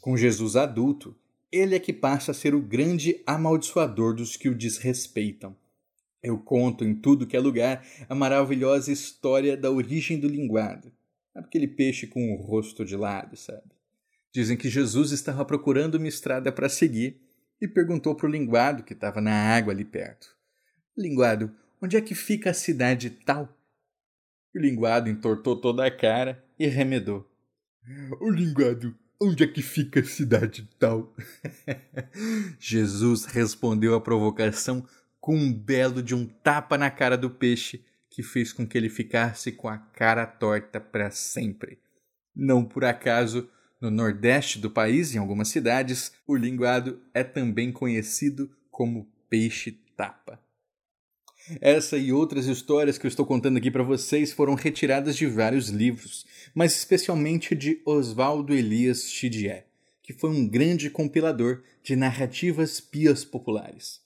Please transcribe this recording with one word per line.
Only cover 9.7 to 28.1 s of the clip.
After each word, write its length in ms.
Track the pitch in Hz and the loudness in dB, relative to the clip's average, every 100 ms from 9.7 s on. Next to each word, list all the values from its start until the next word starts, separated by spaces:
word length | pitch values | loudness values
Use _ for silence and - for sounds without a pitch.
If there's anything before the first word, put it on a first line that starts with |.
origem 500 | 135 123 156 151 165 | 0 0 -2 -2 -2
do 80 | 143 | -2
linguado. 640 | 147 139 107 107 95 - _ _ _ _ | -2 -2 0 -2 -6 -18 _ _ _ _
Aquele 320 | - 82 165 143 | -20 -6 -2 -2
peixe 400 | 131 135 127 110 | 0 0 0 -6
com 260 | - 117 | -4 -2
o 40 | 98 | -4
rosto 480 | 98 110 107 - | -2 -2 -2 -8
de 100 | 104 | -8
lado, 420 | 98 104 98 - - | -4 -4 -6 -10 -18
sabe? 340 | - 107 - _ _ _ _ _ _ | -16 -18 -18 _ _ _ _ _ _
Dizem 240 | 127 110 120 | -2 0 0
que 120 | 131 | 0
Jesus 440 | 127 131 110 147 | 0 0 2 0
estava 320 | 143 - 135 | 0 -4 -4
procurando 500 | 139 147 147 135 160 | -2 -2 2 2 2
uma 140 | 160 156 | 0 -2
estrada 440 | - - 131 131 | -6 -4 -2 -2
para 160 | 131 139 | -2 -4
seguir 520 | - 165 113 123 139 _ _ _ _ | 2 2 2 -4 -6 _ _ _ _
e 60 | 202 | -2
perguntou 480 | - 165 170 151 | 2 2 2 0
pro 140 | 151 151 | 0 -2
linguado 540 | 151 131 117 131 143 | -2 2 4 4 0
que 100 | - | -8
estava 280 | - 104 107 | -8 -6 -2
na 120 | 107 | 0
água 400 | 107 107 113 104 | 2 4 2 2
ali 120 | 98 | -4
perto: 440 | 104 - - - - _ _ _ _ _ _ - | -6 -8 -10 -14 -20 _ _ _ _ _ _ -8
"Linguado, 580 | 185 135 120 110 110 - _ _ | -4 2 4 2 -2 -8 _ _
onde 140 | 185 214 | 0 0
é 40 | |
que 140 | 220 | 0
fica 360 | 175 - 214 190 | -10 -4 -2 0
a 40 | |
cidade 560 | 170 - 143 123 127 120 | -2 -2 0 2 0 -4
tal?" 460 | - - 139 147 _ _ _ _ _ _ _ _ _ _ | -10 -4 -2 -4 _ _ _ _ _ _ _ _ _ _
O 40 | 190 | 0
linguado 500 | 147 120 113 117 117 | 0 2 2 2 0
entortou 480 | 107 120 107 127 123 | -2 0 0 0 0
toda 300 | 123 120 131 | 0 0 0
a 40 | |
cara 540 | 127 113 113 127 127 _ _ | 2 2 2 -2 -6 _ _
e 80 | 151 | -2
remedou: 600 | 131 131 131 98 101 98 _ _ _ _ _ 117 135 139 | 0 0 0 -2 -6 -8 _ _ _ _ _ -20 -16 -12